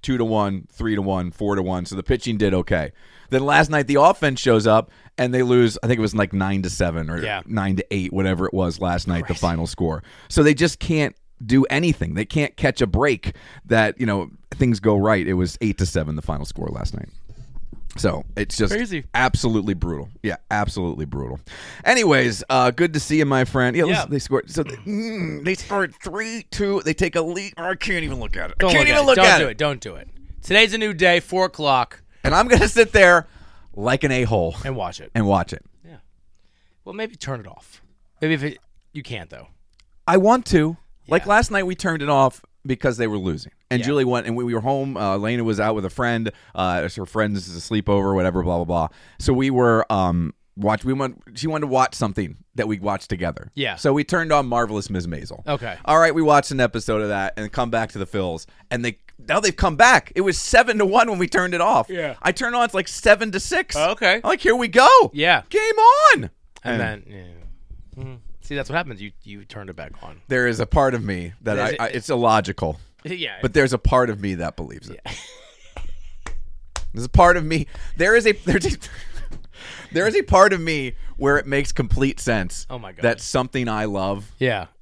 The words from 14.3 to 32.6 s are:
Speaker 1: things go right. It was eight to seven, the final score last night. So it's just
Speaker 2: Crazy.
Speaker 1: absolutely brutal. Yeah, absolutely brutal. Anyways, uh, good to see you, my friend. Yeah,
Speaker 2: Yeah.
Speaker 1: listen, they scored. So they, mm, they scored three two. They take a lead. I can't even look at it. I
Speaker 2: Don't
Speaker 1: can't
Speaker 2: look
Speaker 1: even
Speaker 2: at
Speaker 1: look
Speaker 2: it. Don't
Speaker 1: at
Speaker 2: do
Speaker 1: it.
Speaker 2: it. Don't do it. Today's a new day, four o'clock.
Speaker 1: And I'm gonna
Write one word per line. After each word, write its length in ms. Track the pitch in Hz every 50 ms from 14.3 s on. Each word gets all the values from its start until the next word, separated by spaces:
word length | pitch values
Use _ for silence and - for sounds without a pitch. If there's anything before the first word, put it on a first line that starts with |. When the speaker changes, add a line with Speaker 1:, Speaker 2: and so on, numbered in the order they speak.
| - - - _
Speaker 1:
things 260 | - - 131 123 113 98
go 180 | 98 110 104
right. 300 | 101 98 110 110 95 85
It 60 | 87 95
was 220 | 90 92 82 - -
eight 180 | 117 107 98 -
to 80 | 92
seven, 300 | 85 - 85 76 76 78
the 60 | 76
final 220 | - - 76 71 71
score 240 | - - - - -
last 260 | - - - - -
night. 140 | - - - - - - - - - - - - - - - - - - - -
So 280 | - - 92 135 - - - -
it's 220 | - 104 - - -
just 160 | 107 92 202
Speaker 2:
Crazy. 300 | 214 247 208 190 151 - - -
Speaker 1:
absolutely 580 | 120 131 127 - - - 120 113 107 95 107
brutal. 380 | 98 82 - 87 82 71 71 - - -
Yeah, 140 | - 104 87 - - -
absolutely 560 | 107 104 104 - - 101 90 85 64 - 76
brutal. 340 | 69 65 69 67 60 65 67 - - - - - - - -
Anyways, 600 | - - 247 254 220 175 147 131 127 120 107 95 - -
uh, 200 | 131 131 123 123
good 220 | 120 120 175 170
to 80 | 156 151
see 180 | - - 151 156
you, 80 | 151
my 180 | 139 139 131 127
friend. 280 | - - 131 123 123 120
Yeah, 100 | 165 165
Speaker 2:
Yeah. 100 | 160 208
Speaker 1:
listen, 140 | 208 151 135
they 80 | 147 139
scored. 320 | - - 135 123 - -
So 120 | - 165 151
they, 120 | - 127
mm, 680 | 120 - 202 208 202 226 226 220 202 175 160 151 147 143
they 100 | 175 190
scored 400 | - - - 202 202 190 143 - _ -
three 400 | 185 160 208 220 226 233 226 202 _
two. 320 | - - 208 196 202 196 -
They 80 | 156
take 240 | 156 - 190 170 -
a 60 | 175
lead. 320 | 160 165 175 190 196 202 -
I 180 | - 170 180 190
can't 300 | - - 220 190 170 160
even 160 | 147 135 123
look 160 | 113 107 -
at 140 | - - -
it. 60 | - -
I 0 |
Speaker 2:
Don't 100 | - 185
Speaker 1:
can't 80 | - -
Speaker 2:
look 80 | 294 294
Speaker 1:
even 120 | - 302
Speaker 2:
at 60 | 285
Speaker 1:
look 100 | 277 254 190
Speaker 2:
it. 40 |
Don't 40 | 190 196
Speaker 1:
at 80 | 185 -
Speaker 2:
do 80 | 151
Speaker 1:
it. 40 | 127
Speaker 2:
it. 60 | 110 -
Don't 220 | 151 147 143 120
do 140 | - 107 85
it. 140 | 73 - - - - - - - -
Today's 320 | - - 185 208 226 208 202
a 40 | 226
new 140 | 220 214
day, 280 | 196 156 185 180 175 175
four 260 | - - 180 185 185
o'clock. 560 | 180 - - 151 143 135 127 120 - - - - - - -
Speaker 1:
And 120 | - 135 151
I'm 140 | 180 220 247
gonna 200 | 247 -